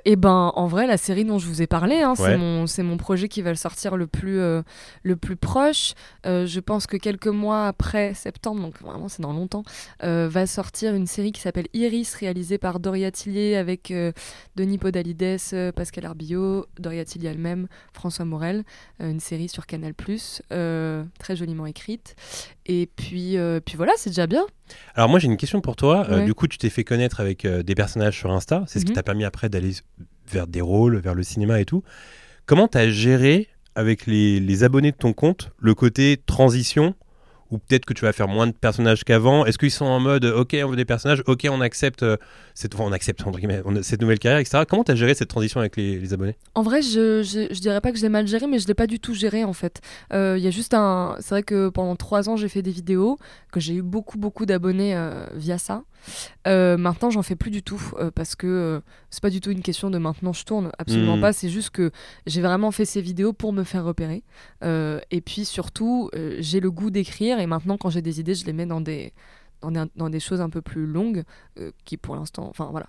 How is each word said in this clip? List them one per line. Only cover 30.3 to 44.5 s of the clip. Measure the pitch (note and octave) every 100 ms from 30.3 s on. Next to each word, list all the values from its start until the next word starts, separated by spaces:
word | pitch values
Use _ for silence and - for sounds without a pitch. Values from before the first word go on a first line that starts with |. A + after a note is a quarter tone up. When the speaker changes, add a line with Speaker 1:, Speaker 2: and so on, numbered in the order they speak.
Speaker 2:
vers | F#2+ E2+
des | E2+
rôles, | E2+ G2+ A#2+ A2+
vers | F#2 F2+
le |
cinéma | F2+ - G#2 A2+
et |
tout. | G2 F3 - - - - - - -
Comment | D3 A3+
t'as | C3 A2+
géré | G#2 A#2 C3 C3 E3+ G#3+ _ _
avec | - A2 A2 -
les, | G#2+ G#2 G2+
les | F#2+ G2
abonnés | B2 C3+ D3
de | D3
ton | A#2+
compte | A2 D3+ F#3+ - -
le | A2
côté | A2 B2 A2+ C#3 C#3
transition, | - - C3 B2 A#2+ - D#3+ G3 _ - - - _
ou | A2
peut-être | - C3
que | -
tu | A#2
vas | A2
faire | G#2 G2
moins | G2+ A#2
de |
personnages | A2 A#2 G#2 A#2 A2
qu'avant ? | - A2+ A#2 C#3+
Est-ce | G3+ -
qu'ils | C#3+
sont | -
en | C#3 B2+
mode, | C3 C#3
ok, | A#2+ A#2 B2 D3
on | C#3
veut | B2+
des |
personnages, | B2 A#2+ C#3 D3 C3+
ok, | B2+ D3
on | C3+
accepte, | B2 - C#3 B2+
euh, | A#2+ G#2+ - - -
cette, | - G#2+ G2
enfin, | G#2+
on |
accepte, | F#2+ - G2 G#2
entre | F2+
guillemets, | G2+ G2
on, | F#2+ G2+
cette | F#2 G#2
nouvelle | A2+ A2
carrière, | A#2+ C#3+
et |
cetera ? | C3+